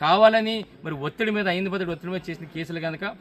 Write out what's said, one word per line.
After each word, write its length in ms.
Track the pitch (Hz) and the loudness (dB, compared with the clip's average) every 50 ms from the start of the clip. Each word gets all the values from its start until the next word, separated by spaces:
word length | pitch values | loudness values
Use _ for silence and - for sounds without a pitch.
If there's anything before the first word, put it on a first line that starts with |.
కావాలని 640 | 151 156 175 202 220 220 220 226 220 220 226 220 190 - - - - | 2 4 6 8 8 8 8 6 2 0 -4 -4 -6 -10 -14 -14 -10
మరి 80 | 160 156 | -10 -8
ఒత్తిడి 380 | 139 139 151 - - 226 214 | -6 -6 -6 -4 -2 -2 -2
మీద, 160 | 214 208 202 190 | 0 -2 0 0
అయ్యన్న 220 | 175 180 190 196 | 0 -2 -2 -4
పాత్రుడు 220 | 175 196 185 170 | -4 -4 -4 -4
ఒత్తిడి 220 | 170 147 - 170 185 | -6 -8 -8 -8 -8
మీద 80 | 180 - - | -8 -6 -8
చేసిన 160 | 165 160 170 | -10 -10 -10
కేసులు 340 | 147 - 160 165 160 165 165 | -12 -10 -10 -10 -8 -8 -8
కనుక 240 | 160 165 156 147 190 202 - - | -6 -6 -6 -6 -8 -8 -8 -10